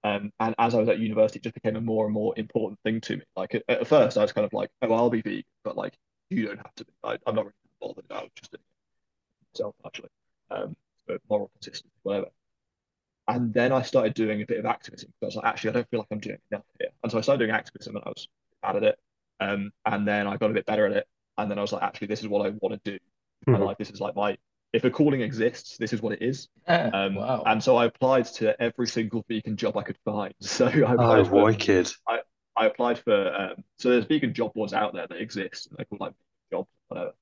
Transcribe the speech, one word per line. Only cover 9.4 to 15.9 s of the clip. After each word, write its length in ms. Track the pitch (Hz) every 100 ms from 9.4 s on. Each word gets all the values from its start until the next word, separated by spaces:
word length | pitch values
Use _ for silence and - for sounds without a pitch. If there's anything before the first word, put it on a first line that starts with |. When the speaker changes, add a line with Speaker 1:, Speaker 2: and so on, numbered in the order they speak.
| _ -
Speaker 1:
myself, 180 | 104 - -
actually." 240 | - - _ _ _ _
Um, 260 | 104 104 - _ _ -
but 160 | 92 _
moral 200 | 104 101
consistency, 400 | _ - - _ _
whatever. 240 | - 101 - _ _ _ _ _ _ _ _ _ -
And 240 | 123 120
then 180 | 113 123
I 100 | 131
started 320 | 127 135 110
doing 280 | 110 107 107
a 40 | 104
bit 140 | 117
of 60 | 113
activism, 480 | 117 - - - _
'cause 40 |
I 20 | 104
was 80 | 107
like, 80 | 113
"Actually, 240 | - 110
I 20 |
don't 160 | 120
feel 100 | 120